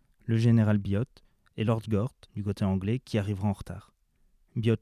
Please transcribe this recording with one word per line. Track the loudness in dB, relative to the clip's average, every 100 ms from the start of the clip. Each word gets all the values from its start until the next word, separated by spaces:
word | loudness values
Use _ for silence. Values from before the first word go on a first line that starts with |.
| _ _ -2
le | 2
général | 4 6 4 2
Biot | 0 -4 -4 _ _ _ _ -4
et |
Lord | -2 -2 0
Gort, | -2 -2 -8 -14 -8
du |
côté | -6 -2 0
anglais, | 0 0 -4
qui | -2 -4
arriveront | -2 -2 -2
en |
retard. | -4 -8 -14 -18 _ _ _ _ _ _ -2
Biot | 0 0